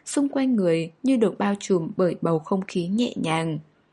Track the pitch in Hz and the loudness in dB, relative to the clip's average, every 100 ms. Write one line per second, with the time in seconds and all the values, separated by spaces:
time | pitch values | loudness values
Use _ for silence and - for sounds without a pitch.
0 | - 294 277 277 262 226 175 165 165 - | -6 -2 0 0 2 2 2 2 -2 -4
1 | 262 262 202 - 202 202 - 185 160 - | 0 2 2 0 -2 -2 0 0 0 0
2 | 180 - 165 160 - 190 185 185 175 214 | 0 0 0 0 0 -4 -2 -4 -2 -2
3 | 240 - 165 160 165 156 - _ _ | -2 -2 -2 -2 -2 -6 -10 _ _